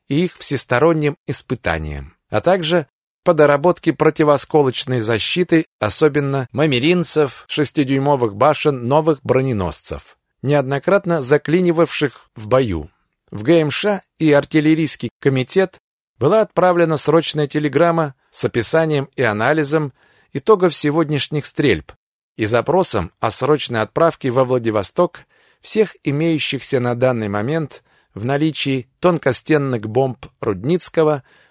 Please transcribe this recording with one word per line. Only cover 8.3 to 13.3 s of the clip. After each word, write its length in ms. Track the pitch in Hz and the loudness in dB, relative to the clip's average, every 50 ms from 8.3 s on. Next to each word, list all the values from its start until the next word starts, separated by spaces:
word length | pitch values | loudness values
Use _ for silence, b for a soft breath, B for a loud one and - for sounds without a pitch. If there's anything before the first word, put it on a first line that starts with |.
| 98 | 0
башен 500 | 101 127 151 147 - - 151 139 - 117 | 2 2 2 2 2 0 -2 -2 -2 0
новых 340 | 120 139 156 156 165 151 - | 0 0 2 2 2 0 0
броненосцев, 960 | - - 123 127 131 135 120 101 92 82 76 - - - - 80 - - - _ _ _ _ _ | 0 0 0 0 0 0 -2 -2 -2 -4 -4 -8 -10 -10 -12 -12 -12 -16 -20 _ _ _ _ _
неоднократно 800 | - 131 147 143 131 131 139 139 - 175 196 202 190 175 170 160 | -4 0 0 0 0 0 -4 -4 0 2 0 2 2 0 -2 -2
заклинивавших 1080 | 131 120 147 147 - - 156 180 185 170 165 160 165 - - - 151 131 - - _ _ - | 0 2 2 2 2 2 0 2 2 2 2 2 0 0 0 -2 -4 -4 -4 -8 _ _ -18
в 100 | - 107 | -12 -6
бою. 440 | 104 120 131 135 107 87 78 73 - _ _ _ _ _ _ _ - | -2 0 0 0 0 -2 -6 -8 -10 _ _ _ _ _ _ _ -14